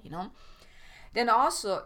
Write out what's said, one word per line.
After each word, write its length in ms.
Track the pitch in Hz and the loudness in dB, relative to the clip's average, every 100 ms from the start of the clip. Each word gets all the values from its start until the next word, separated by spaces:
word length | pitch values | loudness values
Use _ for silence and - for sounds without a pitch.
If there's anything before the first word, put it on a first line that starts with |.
you 80 | - | -12
know? 220 | 165 233 - - - - - - - - | -10 -12 -14 -20 -20 -20 -20 -20 -20 -8
Then 160 | 220 233 | -2 4
also, 540 | 226 302 339 208 185 | 4 4 0 -4 -4